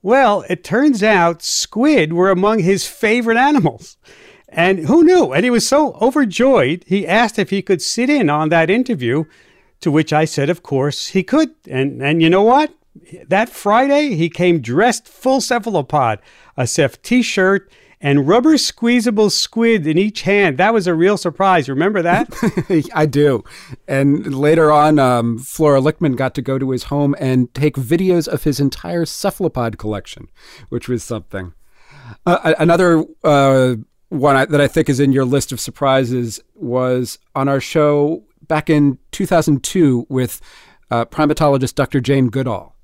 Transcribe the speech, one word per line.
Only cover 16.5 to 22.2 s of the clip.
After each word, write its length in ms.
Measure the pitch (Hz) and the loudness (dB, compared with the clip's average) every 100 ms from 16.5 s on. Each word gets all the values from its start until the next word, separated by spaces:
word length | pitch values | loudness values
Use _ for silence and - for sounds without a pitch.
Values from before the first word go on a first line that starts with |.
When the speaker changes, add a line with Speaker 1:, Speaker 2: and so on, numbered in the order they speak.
| - | -6
Speaker 1:
a 80 | 123 | -4
Ceph 340 | - 139 - | 0 -2 -4
T-shirt, 720 | - 247 233 - 185 196 _ _ _ _ | -2 0 0 0 0 0 _ _ _ _
and 260 | 139 143 139 | 0 0 2
rubber 300 | 214 262 311 | 2 4 2
squeezable 720 | - - 233 247 226 214 214 | 0 -4 0 0 0 0 0
squid 560 | - - 226 233 226 151 | 0 -4 -2 0 0 0
in 120 | 160 | 0
each 260 | 208 202 | -2 -4
hand. 340 | 175 202 196 131 | -2 0 0 0
That 160 | 196 | 0
was 140 | 226 180 | 0 0
a 80 | 165 | 2
real 220 | 180 202 | 2 0
surprise. 520 | 175 147 190 180 131 | -4 -2 0 2 0
Remember 320 | 135 175 208 | -2 -2 0
that? 260 | 170 190 | 0 0